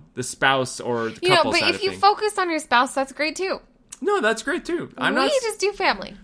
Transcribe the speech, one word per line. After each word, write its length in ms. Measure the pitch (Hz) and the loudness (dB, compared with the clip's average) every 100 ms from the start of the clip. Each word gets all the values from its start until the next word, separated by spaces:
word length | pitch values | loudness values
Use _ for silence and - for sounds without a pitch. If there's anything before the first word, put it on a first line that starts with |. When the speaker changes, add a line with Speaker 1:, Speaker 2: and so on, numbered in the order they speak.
| - | -12
Speaker 1:
the 80 | - | -10
spouse 560 | 123 - 139 135 123 - | -10 0 2 2 0 -4
or 320 | 113 120 113 | -4 -2 -4
the 80 | - | -2
Speaker 2:
You 60 | 349 | 2
know, 60 | 349 | 4
Speaker 1:
couple 140 | 302 | 4
Speaker 2:
but 80 | 339 | 2
Speaker 1:
side 100 | 320 | 2
Speaker 2:
if 60 | - | 0
Speaker 1:
of 60 | |
Speaker 2:
you 80 | 392 | -2
Speaker 1:
thing. 80 | - | 2
Speaker 2:
focus 380 | 392 415 427 403 | 2 2 0 -2
on 100 | 359 | -2
your 120 | 311 | -2
spouse, 340 | - 240 262 | 2 2 2
that's 180 | - 269 | 0 -4
great 220 | 269 311 | -2 -4
too. 260 | 302 381 262 - _ _ - | -2 -4 -6 -10 _ _ -6
Speaker 1:
No, 200 | 330 403 | -2 2
that's 220 | 214 220 | 2 0
great 200 | - 330 | -2 -6
too. 260 | - 339 - - | -4 -6 -6 -4
I'm 160 | - | 0
Speaker 2:
We 60 | 233 | 2
Speaker 1:
not 80 | 269 | 2
s- 120 | 554 | 2
Speaker 2:
just 160 | 466 415 | 0 -2
do 120 | 392 | -2
family. 420 | 403 349 208 - - | 0 0 0 -6 -16